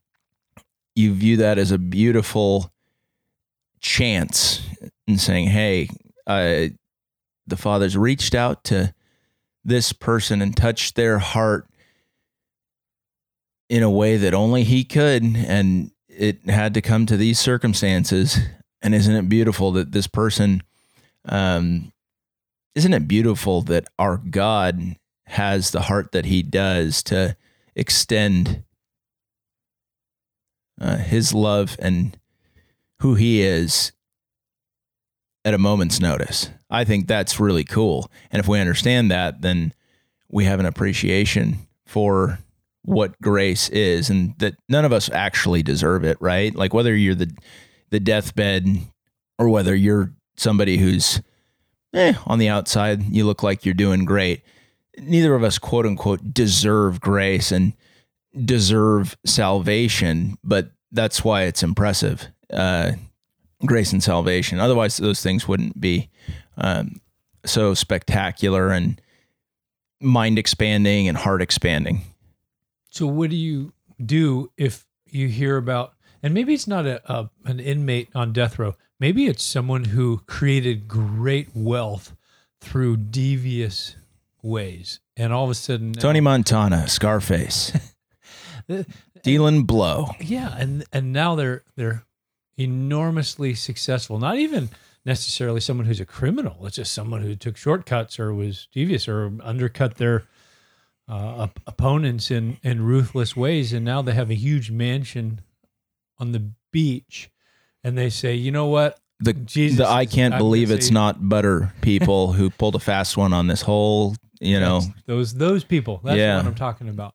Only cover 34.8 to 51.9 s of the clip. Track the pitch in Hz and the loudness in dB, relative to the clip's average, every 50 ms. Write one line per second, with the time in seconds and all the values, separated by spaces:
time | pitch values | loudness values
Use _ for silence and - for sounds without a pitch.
34.8 | _ _ _ _ _ _ _ _ _ _ _ _ _ 107 107 95 98 101 104 101 | _ _ _ _ _ _ _ _ _ _ _ _ _ -2 0 2 2 2 2 2
35.8 | 87 82 - - 90 85 69 60 - - - - - - - - _ _ - 117 | 0 0 0 0 0 0 0 0 -2 -4 -4 -6 -6 -8 -10 -18 _ _ -4 -2
36.8 | 120 104 110 101 90 90 110 104 95 - - - 107 101 92 82 73 - - 110 | 0 2 2 2 2 0 0 0 0 -2 0 0 2 2 4 2 0 0 0 0
37.8 | 110 101 78 64 - - - - - _ - 107 95 101 104 101 95 87 85 - | 2 2 0 -2 -4 -8 -14 -20 -14 _ -4 -2 0 2 2 2 2 2 0 0
38.8 | - 120 123 123 117 101 87 90 90 82 69 - - 90 90 87 82 80 - - | 2 2 2 4 4 2 2 2 0 -2 -4 -2 -2 0 0 0 0 -2 -6 -8
39.8 | _ _ _ _ _ _ _ _ _ _ - 101 98 95 98 95 95 87 - - | _ _ _ _ _ _ _ _ _ _ -2 0 2 2 2 2 0 -2 -2 -2
40.8 | 98 98 - - 98 92 92 98 104 101 - 104 110 107 104 95 - - _ _ | -2 -2 -2 -2 -2 0 2 2 2 2 0 0 0 0 -2 -4 -8 -14 _ _
41.8 | _ - - 107 104 101 98 95 92 92 92 - - _ _ _ _ _ _ _ | _ -6 -4 0 0 2 2 2 2 0 -2 -6 -10 _ _ _ _ _ _ _
42.8 | - - 196 107 104 92 - _ - 107 101 101 98 95 90 - - - - 107 | -4 -2 0 0 0 0 -4 _ -2 0 2 2 2 2 0 0 -2 -2 0 0
43.8 | 104 90 87 85 82 120 98 95 90 85 - - 107 101 - - _ - 131 147 | 2 2 2 0 0 0 2 2 0 0 -2 -4 -4 -4 -4 -6 _ -2 0 2
44.8 | 151 143 120 107 - - - 82 98 98 - - - 92 87 85 78 - 71 65 | 4 4 2 2 0 0 -2 -2 -2 0 -2 -2 0 2 2 2 2 0 0 0
45.8 | 73 80 92 92 85 80 78 - - 90 90 92 101 110 - 85 98 92 101 113 | 2 2 2 2 0 0 -2 0 0 0 0 0 0 -2 -2 -2 -2 0 0 2
46.8 | 120 120 110 104 101 95 92 87 90 82 73 - - - - - - _ _ _ | 2 2 2 4 4 2 2 0 -2 -4 -6 -10 -18 -20 -20 -20 -20 _ _ _
47.8 | _ _ 107 107 95 110 107 107 101 - - - 104 101 98 92 90 95 98 90 | _ _ -4 -2 0 2 0 0 0 -2 -2 -2 0 0 0 0 2 0 0 0
48.8 | 82 - - _ _ _ _ _ _ _ _ - 117 117 110 104 92 95 98 95 | -4 -8 -14 _ _ _ _ _ _ _ _ 0 2 4 4 4 2 2 2 4
49.8 | 98 104 104 104 92 92 - - _ _ _ - - 110 104 101 104 98 90 90 | 4 4 4 2 0 -2 -6 -12 _ _ _ -4 -2 0 2 2 2 2 4 4
50.8 | 95 92 92 85 - - - - - - _ _ _ _ _ _ _ _ _ _ | 4 4 4 2 2 0 0 -2 -4 -6 _ _ _ _ _ _ _ _ _ _
51.8 | _ _ | _ _